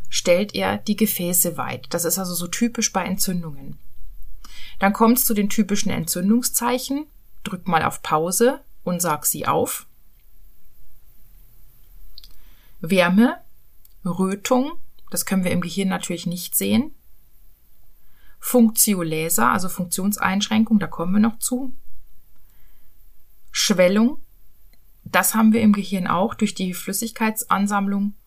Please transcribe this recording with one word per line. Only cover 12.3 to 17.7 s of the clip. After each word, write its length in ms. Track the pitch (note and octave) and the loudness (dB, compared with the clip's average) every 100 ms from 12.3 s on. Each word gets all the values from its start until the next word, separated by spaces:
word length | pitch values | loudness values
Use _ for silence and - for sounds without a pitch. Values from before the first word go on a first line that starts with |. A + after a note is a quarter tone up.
| - - - - - | -12 -12 -18 -18 -10
Wärme, 580 | E3 F#3 F3 F#3+ C4 F4 - - - - - - | 0 4 6 6 4 2 -12 -20 -20 -20 -20 -10
Rötung, 680 | F3+ F3+ F#3+ G3+ - B3+ C#4+ E4+ - - - | -8 -2 -2 -2 0 0 2 -4 -6 -8 -6
das 140 | - | -6
können 200 | - F#3+ | 0 0
wir 80 | F3+ | 2
im 80 | F3 | 0
Gehirn 280 | F3 G3 F#3+ | -2 -2 -2
natürlich 380 | F3+ - E3+ E3+ | -2 -4 -6 -6
nicht 300 | F3 - - | -6 -4 -2
sehen. 360 | G3 A3 D4+ - - - - - - - - | 2 2 0 -8 -16 -20 -20 -20 -20 -20 -20